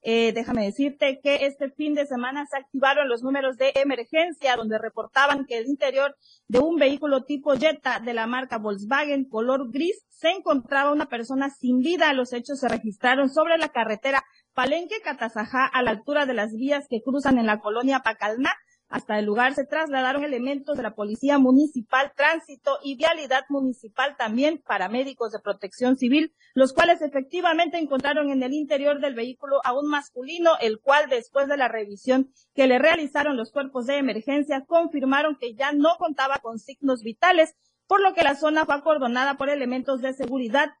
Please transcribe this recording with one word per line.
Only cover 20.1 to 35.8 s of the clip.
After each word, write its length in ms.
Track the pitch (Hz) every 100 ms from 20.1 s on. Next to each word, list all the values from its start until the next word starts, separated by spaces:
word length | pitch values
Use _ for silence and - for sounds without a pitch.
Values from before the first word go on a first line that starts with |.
| 277
elementos 540 | 294 247 254 285 285 285
de 60 |
la 100 | 226
Policía 460 | - 208 214 269 285
Municipal, 760 | 254 262 302 262 220 262 554 -
Tránsito 640 | 294 330 311 269 - 269
y 120 | 277 254
Vialidad 460 | 320 330 277 262 269
Municipal, 680 | 277 262 247 220 - 269 285
también 460 | 226 226 294 320
paramédicos 680 | - 202 185 240 269 262 226
de 80 | 220
Protección 580 | - 196 190 - 247 262
Civil, 380 | 247 294 320 _ _
los 180 | - 262
cuales 300 | 269 339 339
efectivamente 800 | 302 269 269 349 349 320 339 339
encontraron 500 | 302 269 277 294 285
en 140 | 269
el 100 | 254
interior 480 | 294 294 285 285 285
del 140 | 285 233
vehículo 440 | 247 254 277 277 254
a 80 |
un 160 | 254 294
masculino, 640 | 294 - 254 262 339 339 277
el 180 | 226 220
cual, 300 | - 277 294
después 380 | 247 226 277 277
de 100 | 285
la 100 | 240
revisión 600 | 226 208 202 - 254 269 _ _
que 140 | - 262
le 100 | 247
realizaron 600 | 294 330 294 294 294 262
los 140 | 220
cuerpos 360 | 294 269 262 240
de 100 | 277
emergencia, 680 | 269 214 220 285 294 269 269
confirmaron 680 | 330 339 311 262 277 311 294
que 140 | 240 220
ya 180 | 269
no 240 | 294